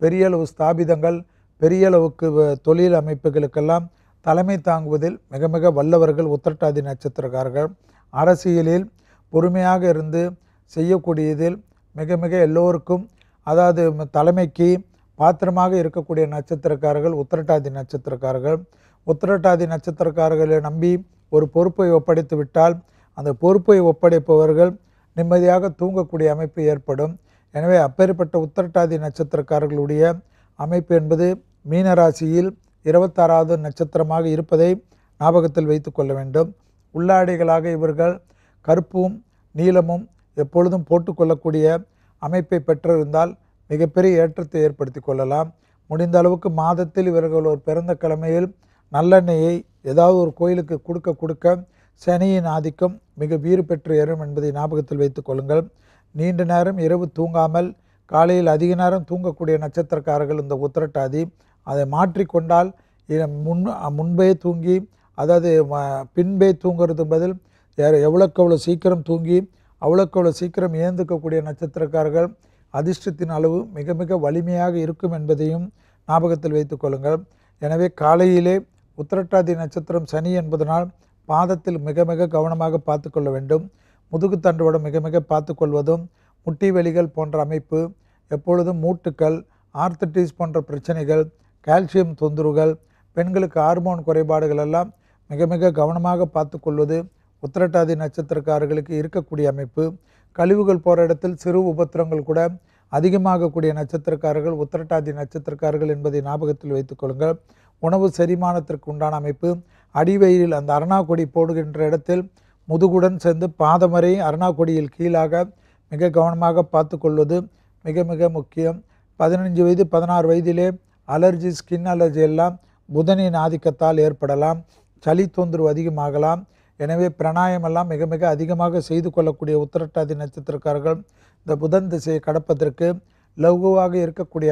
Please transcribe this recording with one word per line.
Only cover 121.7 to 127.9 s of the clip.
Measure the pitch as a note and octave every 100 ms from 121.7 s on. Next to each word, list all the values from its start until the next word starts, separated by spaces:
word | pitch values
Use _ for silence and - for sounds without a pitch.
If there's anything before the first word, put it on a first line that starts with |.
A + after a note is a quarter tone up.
| F3 F3+
அலர்ஜி | F3 E3 D3+ D#3
எல்லாம் | D#3 F3 F3+ _ _ - D3
புதனின் | E3 F#3+ F#3 E3
ஆதிக்கத்தால் | D#3+ D#3+ E3 C3+ D#3+ D#3+ D3+
ஏற்படலாம், | C#3 C#3 C#3+ D#3 E3 - _ _ _
சளி | D#3 E3 G3 -
தொந்தரவு | F3 E3 D#3
அதிகமாகலாம். | D3+ E3 D3+ D3 D3 D3+ F3 G3 _ _ -
எனவே | D3 E3+ F3+ -
பிராணாயம் | D#3+ E3 F#3 F3+ E3
எல்லாம் | E3 F3